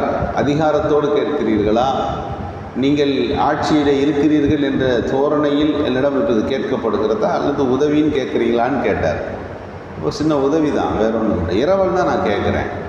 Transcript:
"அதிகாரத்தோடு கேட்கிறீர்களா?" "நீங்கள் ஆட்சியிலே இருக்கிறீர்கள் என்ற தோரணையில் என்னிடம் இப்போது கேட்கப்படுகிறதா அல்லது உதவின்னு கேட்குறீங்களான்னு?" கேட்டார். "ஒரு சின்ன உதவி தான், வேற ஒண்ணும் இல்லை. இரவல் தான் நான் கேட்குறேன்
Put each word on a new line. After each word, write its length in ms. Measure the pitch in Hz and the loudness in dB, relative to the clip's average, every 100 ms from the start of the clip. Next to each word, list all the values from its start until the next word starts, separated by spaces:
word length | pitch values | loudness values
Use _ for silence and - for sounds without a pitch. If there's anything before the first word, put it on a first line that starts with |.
| 143 - - - | -2 -2 -2 -2
"அதிகாரத்தோடு 720 | 131 147 156 151 151 147 147 | 0 2 2 2 2 2 2
கேட்கிறீர்களா?" 800 | - 127 - 110 107 101 110 131 - - - - - - - - 117 | 0 0 -2 0 0 2 2 2 0 -4 -4 -8 -8 -10 -10 -10 -2
"நீங்கள் 360 | 135 147 139 131 117 139 | 0 2 2 0 0 0
ஆட்சியிலே 540 | 127 151 - 156 143 135 | 0 0 0 2 2 2
இருக்கிறீர்கள் 640 | 139 143 151 151 143 147 | 2 2 2 2 2 2
என்ற 220 | 139 127 131 120 101 | 0 0 2 0 0
தோரணையில் 640 | 135 147 151 147 143 151 143 123 | 0 2 2 2 2 0 0 0
என்னிடம் 320 | 127 139 135 | 0 0 0
இப்போது 220 | 113 113 - | 0 0 0
கேட்கப்படுகிறதா 840 | 135 104 127 113 101 107 110 175 156 | -2 -2 -2 0 0 0 0 0 0
அல்லது 260 | 143 139 131 | -2 0 0
உதவின்னு 380 | 131 147 147 156 135 | 2 2 2 2 0
கேட்குறீங்களான்னு?" 640 | 123 120 117 117 120 135 | -2 0 0 2 0 0
கேட்டார். 380 | 117 90 87 - - - - - - - - - | 0 0 0 -2 -6 -8 -10 -12 -14 -14 -14 -6
"ஒரு 100 | 151 | -6
சின்ன 220 | - 151 147 | -2 0 2
உதவி 340 | 135 160 151 | 2 2 0
தான், 200 | 107 92 95 | 0 -2 0
வேற 160 | 110 113 | 0 0
ஒண்ணும் 220 | 104 92 | 0 0
இல்லை. 140 | 85 92 | 0 0
இரவல் 380 | 147 196 185 180 | 2 2 2 0
தான் 140 | 175 | 0
நான் 160 | 123 113 | 0 0
கேட்குறேன் 420 | 101 98 95 - - | 0 0 -2 -4 -8